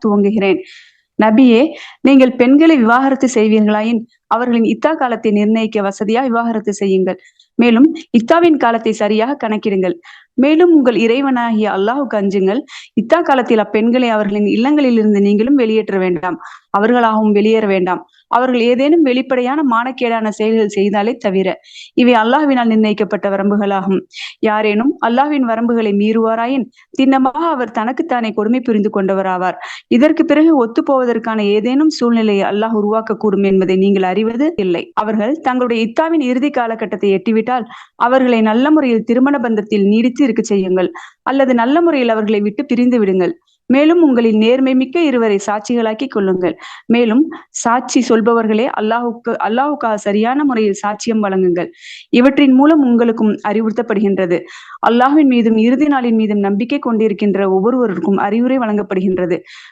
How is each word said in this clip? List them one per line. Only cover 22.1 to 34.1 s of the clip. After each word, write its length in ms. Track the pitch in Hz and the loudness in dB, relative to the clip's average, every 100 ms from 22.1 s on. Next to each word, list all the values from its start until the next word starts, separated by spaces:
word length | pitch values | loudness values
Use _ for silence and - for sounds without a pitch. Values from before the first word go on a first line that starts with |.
அல்லாஹ்வினால் 520 | 233 220 277 294 254 233 | 4 2 0 0 0 0
நிர்ணயிக்கப்பட்ட 640 | 220 214 208 208 202 196 | 2 0 0 -2 -4 -4
வரம்புகளாகும். 720 | 196 196 208 202 196 185 190 - - - - | -2 -2 -2 -2 -4 -2 -4 -4 -14 -18 -6
யாரேனும் 580 | 220 214 214 208 269 349 233 | -2 0 0 0 -2 -2 0
அல்லாஹ்வின் 380 | 240 294 285 240 | 0 0 0 -2
வரம்புகளை 460 | 220 233 233 214 | -2 -2 0 0
மீறுவாராயின், 720 | 202 214 226 220 226 233 269 - _ _ - | 0 0 0 0 -2 -2 -4 -6 _ _ -2
திண்ணமாக 440 | 262 269 262 285 339 | 2 2 0 -2 -4
அவர் 220 | 277 233 | -4 -4
தனக்குத்தானே 600 | 233 220 254 330 247 226 | -4 -4 -4 -4 -4 -4
கொடுமை 280 | 220 208 247 | -4 -2 -2
புரிந்து 300 | 247 214 208 | 0 -2 0
கொண்டவராவார். 640 | 202 190 196 190 180 185 - - - - | -2 -2 -2 -2 -4 -4 -6 -12 -18 -2
இதற்கு 380 | 233 302 320 330 | 2 2 2 2
பிறகு 400 | 294 330 294 233 | 2 4 4 0
ஒத்துப்போவதற்கான 760 | 233 320 269 247 233 233 220 | -2 0 0 0 -2 -4 -2
ஏதேனும் 500 | 202 208 233 262 311 | 0 0 0 0 0
சூழ்நிலையை 600 | - 240 233 214 196 151 | 0 0 2 2 0 0
அல்லாஹ் 300 | 202 220 220 | -2 -2 -2
உருவாக்கக்கூடும் 640 | 208 220 220 220 214 196 196 | -2 -2 -4 -4 -2 0 2
என்பதை 300 | 190 180 190 | 2 2 0
நீங்கள் 280 | 196 196 | 2 2
அறிவது 500 | 185 | 0